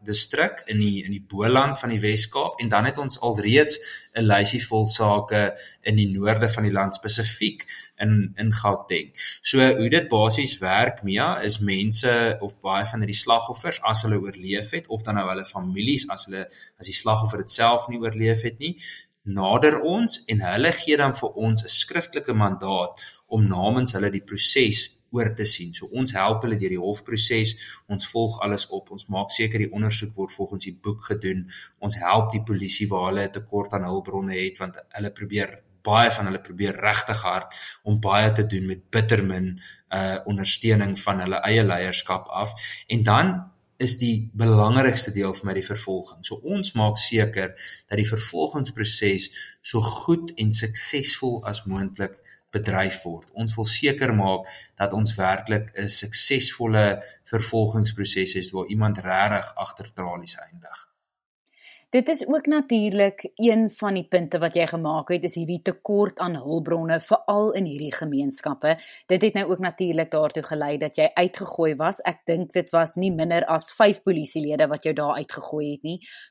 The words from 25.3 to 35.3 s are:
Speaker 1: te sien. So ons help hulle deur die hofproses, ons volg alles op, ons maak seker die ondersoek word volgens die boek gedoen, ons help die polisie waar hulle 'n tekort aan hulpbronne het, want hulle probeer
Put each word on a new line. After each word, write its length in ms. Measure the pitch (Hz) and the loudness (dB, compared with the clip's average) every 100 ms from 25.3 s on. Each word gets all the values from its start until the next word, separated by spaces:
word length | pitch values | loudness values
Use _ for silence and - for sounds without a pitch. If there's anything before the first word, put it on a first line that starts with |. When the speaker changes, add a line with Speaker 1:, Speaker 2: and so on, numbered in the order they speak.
| 110 | 0
Speaker 1:
te 100 | 107 | -2
sien. 280 | - 87 | -2 -4
So 140 | 85 - | -10 -8
ons 220 | 120 131 95 | -4 -4 0
help 280 | 98 110 | 0 0
hulle 140 | 120 104 | -2 -2
deur 120 | 95 | -2
die 100 | 90 | -2
hofproses, 760 | 92 104 - 113 - 113 110 - - - - | -4 -6 -6 -4 0 2 2 -2 -10 -20 -8
ons 200 | 98 - | -6 -2
volg 320 | 117 113 110 | 0 0 -2
alles 260 | 101 101 - | -2 -2 -4
op, 240 | 95 - | -8 -10
ons 160 | 98 - | -14 -6
maak 240 | 98 98 | -6 -2
seker 280 | - 110 113 | -2 0 0
die 120 | 104 | -2
ondersoek 440 | 104 110 110 107 98 | -2 -4 -4 -8 -8
word 160 | 95 | -8
volgens 340 | - 95 - 95 | -6 -8 -8 -10
die 120 | 87 | -8
boek 200 | - 101 | -8 -8
gedoen, 460 | - 107 95 92 90 - - _ | -8 -6 -4 -6 -8 -16 -20 _
ons 200 | 104 - | -8 -4
help 320 | 85 107 110 | 2 2 2
die 120 | 107 | -2
polisie 440 | 107 98 98 - 104 | -4 -4 -2 -2 0
waar 240 | 95 90 | 0 0
hulle 160 | 98 98 | -2 -4
'n 40 | |
tekort 420 | 101 107 101 101 | -6 -6 -6 -4
aan 100 | 101 | -4
hulpbronne 500 | 90 95 92 98 98 | -4 -6 -6 -6 -4
het, 240 | 95 92 - | -4 -4 -6
want 200 | 92 - - | -10 -10 -16
hulle 220 | 104 104 | -10 -10
probeer 480 | - 101 | -10 -6